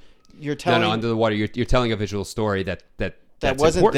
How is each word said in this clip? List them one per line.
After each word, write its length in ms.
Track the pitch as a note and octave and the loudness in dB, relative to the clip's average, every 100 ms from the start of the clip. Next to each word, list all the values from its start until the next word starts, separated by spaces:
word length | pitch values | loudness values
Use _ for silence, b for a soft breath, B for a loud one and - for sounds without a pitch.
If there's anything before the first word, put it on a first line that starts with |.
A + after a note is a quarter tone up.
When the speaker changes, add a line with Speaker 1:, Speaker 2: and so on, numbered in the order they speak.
| b b b - | b b b -12
Speaker 1:
you're 140 | D3 | -8
Speaker 2:
No, 40 | D3 | -4
Speaker 1:
telling 220 | B2+ A#2+ | 0 2
Speaker 2:
no, 80 | A2 | 2
under 160 | A2+ A#2 | 0 -2
the 100 | A2+ | 0
water, 180 | A2+ | 0
you're, 140 | G#2 G#2+ | 0 -2
you're 140 | - A2+ | -2 2
telling 260 | B2+ A#2+ | 2 2
a 40 | G#2+ | -2
visual 280 | G2+ G2+ | -4 -6
story 380 | F#2+ - G#2+ G2 | -6 -4 -2 -2
that, 200 | F#2 F2 _ - | -4 -8 _ -8
that, 200 | F#2+ - _ _ | -8 -8 _ _
Speaker 1:
that 100 | C#3 | -4
Speaker 2:
that's 100 | C3 | 2
Speaker 1:
wasn't 220 | D#3 F3 | 2 4
Speaker 2:
important. 120 | G3+ | 2